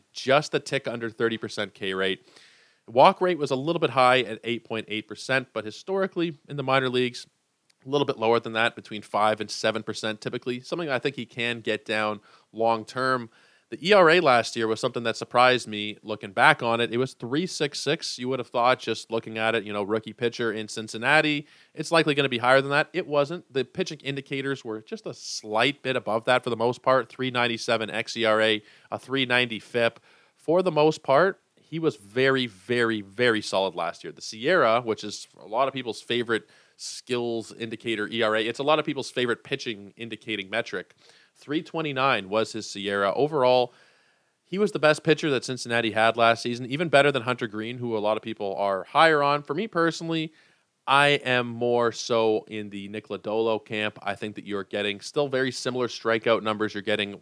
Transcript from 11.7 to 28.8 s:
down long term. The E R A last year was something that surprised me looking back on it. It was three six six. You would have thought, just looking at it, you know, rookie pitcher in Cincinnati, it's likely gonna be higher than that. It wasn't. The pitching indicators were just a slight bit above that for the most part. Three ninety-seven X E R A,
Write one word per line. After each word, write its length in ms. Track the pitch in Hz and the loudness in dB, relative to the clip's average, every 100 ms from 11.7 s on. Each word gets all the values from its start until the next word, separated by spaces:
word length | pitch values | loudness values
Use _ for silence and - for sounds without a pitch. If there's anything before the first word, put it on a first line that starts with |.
| 107 | -4
down 380 | - 107 107 104 _ _ _ | -2 -2 -2 -4 _ _ _
long 320 | 107 113 113 107 | -2 0 0 -2
term. 440 | 127 131 127 113 _ _ _ - | -4 0 -2 -4 _ _ _ -16
The 180 | 113 156 | -6 4
E 60 | |
R 160 | 202 165 | 8 8
A 100 | 175 | 8
last 360 | 156 123 - 120 | 6 4 4 -2
year 120 | 113 | -2
was 120 | 110 | 0
something 240 | 131 123 | -2 -2
that 120 | 117 110 | -4 -4
surprised 520 | - 123 127 123 113 | -2 4 6 4 0
me 320 | 107 104 101 | -8 -8 -8
looking 300 | 107 107 104 | -10 -8 -6
back 320 | 104 139 151 | 4 4 6
on 180 | 120 117 | 2 0
it. 100 | 117 | 0
It 60 | 117 | -2
was 160 | 131 | -4
three 320 | - 117 143 180 | -6 -6 -4 -4
six 340 | - 147 - | -4 -4 -4
six. 380 | 135 160 - - | -2 -2 -4 -8
You 100 | 123 | -4
would 100 | 131 | -4
have 80 | 117 | -4
thought, 320 | 123 120 127 | 0 2 2
just 320 | - 110 - | 0 -6 -4
looking 260 | 113 113 110 | -6 -6 -2
at 160 | 110 | 0
it, 100 | 113 | 0
you 80 | 101 | -2
know, 120 | 104 | -6
rookie 280 | 98 110 110 | -2 -4 -4
pitcher 400 | 104 120 - 113 | -4 -4 -2 -4
in 160 | 107 107 | -4 -8
Cincinnati, 800 | - 110 110 120 156 151 147 - _ _ - | -10 -10 -6 2 2 2 -2 -6 _ _ -10
it's 160 | 156 | 0
likely 240 | 165 156 143 | 2 2 2
gonna 140 | 139 | 0
be 100 | 120 | 0
higher 220 | 123 135 | 4 4
than 100 | 139 | 4
that. 180 | 143 151 | 0 -2
It 120 | 170 156 | -4 -2
wasn't. 480 | 147 143 180 - | -2 -2 -4 -6
The 100 | 131 | -4
pitching 360 | 123 - 185 147 | -4 -6 -8 -6
indicators 680 | 135 139 139 139 135 135 117 | -8 -8 -6 -6 -6 -6 -8
were 160 | 110 | -10
just 240 | 107 220 175 | -10 -14 -12
a 80 | |
slight 720 | 127 - - 110 208 139 143 | -14 -12 -10 -4 2 2 2
bit 120 | 131 127 | -4 -4
above 300 | 104 110 113 | -2 -2 2
that 180 | 127 | 2
for 60 | 127 | 2
the 80 | 113 | 0
most 240 | 117 123 | 0 0
part. 280 | - 131 113 | 2 2 0
Three 200 | - 127 | -6 -4
ninety-seven 600 | 123 120 117 - 117 110 | 0 0 -2 -2 -2 -2
X 260 | 107 113 113 | -4 -6 0
E 80 | 110 | 2
R 160 | 110 | 4
A, 220 | 110 107 - _ | 4 2 -4 _